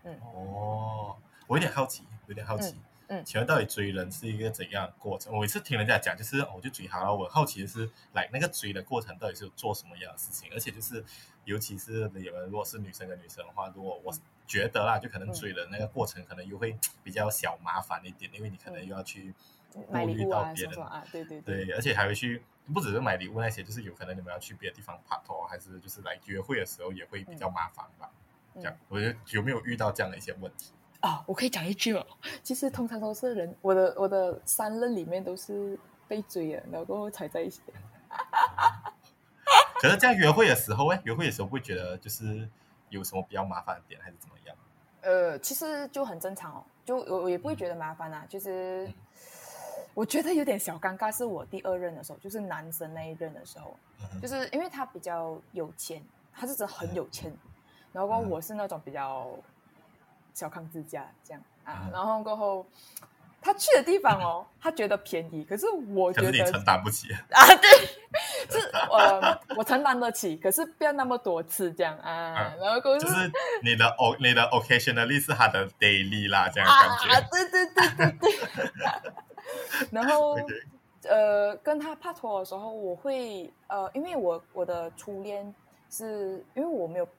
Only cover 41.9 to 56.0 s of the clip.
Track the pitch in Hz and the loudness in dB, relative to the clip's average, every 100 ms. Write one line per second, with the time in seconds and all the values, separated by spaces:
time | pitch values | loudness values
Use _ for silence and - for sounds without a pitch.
41.9 | 92 107 107 110 107 110 _ _ _ _ | -10 -10 -8 -6 -6 -10 _ _ _ _
42.9 | 101 95 95 92 98 95 90 - 85 _ | -10 -6 -6 -6 -6 -6 -6 -8 -10 _
43.9 | 82 92 85 - - - - _ _ _ | -20 -20 -20 -20 -20 -20 -20 _ _ _
44.9 | _ 190 185 175 143 - 262 311 294 277 | _ 0 2 2 -2 -6 -6 -4 -6 -6
45.9 | 277 262 170 190 196 170 - - _ - | -6 -6 -6 -8 -10 -14 -16 -20 _ -6
46.9 | 247 - 185 180 180 269 311 180 170 156 | -6 -4 -4 -2 -2 -4 -6 -6 -6 -8
47.9 | 160 160 156 151 196 196 185 185 185 196 | -8 -10 -10 -12 -12 -8 -8 -6 -8 -10
48.9 | - - - - - - - - - - | -14 -20 -20 -20 -20 -20 -16 -14 -14 -10
49.9 | - 220 311 320 339 285 208 - 165 190 | -6 -2 0 2 0 2 -2 -4 -6 -6
50.9 | 190 214 214 240 170 - 190 190 180 180 | -2 -4 -2 -4 -6 -8 -8 -4 -4 -4
51.9 | 165 170 - 196 214 196 156 160 160 160 | -8 -16 -16 -12 -10 -8 -10 -10 -12 -10
52.9 | 160 160 160 165 147 - - 147 - _ | -10 -12 -10 -10 -10 -20 -18 -20 -20 _
53.9 | _ 101 190 247 269 254 277 359 277 254 | _ -14 -12 -8 -6 -4 -4 -6 -8 -10
54.9 | 175 175 170 165 160 - 185 156 156 - | -10 -8 -6 -6 -10 -12 -8 -8 -10 -12
55.9 | 160 | -12